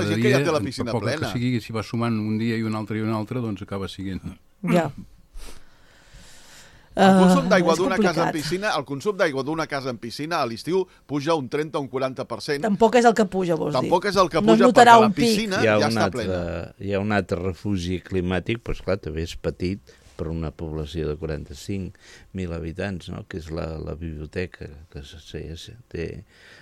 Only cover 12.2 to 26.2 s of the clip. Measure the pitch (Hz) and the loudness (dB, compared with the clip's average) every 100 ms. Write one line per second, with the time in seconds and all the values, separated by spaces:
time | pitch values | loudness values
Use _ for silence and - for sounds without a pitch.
12.2 | 110 110 - 147 220 202 226 240 240 214 | -8 -8 -4 -2 0 2 4 6 6 4
13.2 | 196 190 175 160 147 135 - 175 202 196 | 2 0 0 0 0 -2 2 0 2 2
14.2 | 180 160 208 220 247 247 240 233 220 185 | 2 4 4 6 8 10 10 10 8 4
15.2 | 233 214 220 190 110 107 - 110 - 123 | 2 2 0 2 4 4 2 2 0 -2
16.2 | 104 90 85 85 - - 98 98 104 104 | -4 -2 -4 -6 -8 -10 -4 -2 0 0
17.2 | 92 87 92 87 104 98 87 90 - 95 | 0 -2 -4 -4 -2 -2 -2 -4 -4 -2
18.2 | 90 90 - 117 - - - 98 78 80 | 0 -2 -2 -4 -6 -6 -2 -4 -4 -6
19.2 | 82 - 82 76 90 101 - - - - | -6 -6 -6 -4 -4 -4 -10 -20 -16 -10
20.2 | 80 82 78 - 82 78 76 85 76 76 | -6 -6 -6 -8 -8 -8 -6 -6 -4 -4
21.2 | 78 76 76 73 - 98 87 - - - | -6 -8 -10 -14 -10 -8 -8 -14 -20 -20
22.2 | - 95 90 82 82 92 98 92 - 90 | -12 -8 -6 -6 -8 -6 -6 -8 -10 -12
23.2 | - 95 80 80 80 80 78 78 82 76 | -10 -12 -8 -8 -6 -8 -10 -8 -10 -10
24.2 | 76 90 90 - 76 73 80 73 71 80 | -10 -8 -8 -10 -16 -18 -18 -16 -16 -18
25.2 | - 78 76 85 - - - 82 80 - | -16 -14 -12 -14 -16 -20 -14 -10 -10 -10